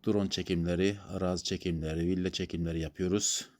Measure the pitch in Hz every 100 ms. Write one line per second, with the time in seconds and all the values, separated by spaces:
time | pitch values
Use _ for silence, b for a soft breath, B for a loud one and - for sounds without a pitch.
0 | - 104 95 - 87 87 85 87 95 101
1 | 95 95 92 90 - 92 92 82 78 80
2 | 85 92 90 - 92 85 85 82 80 -
3 | 92 101 101 - - _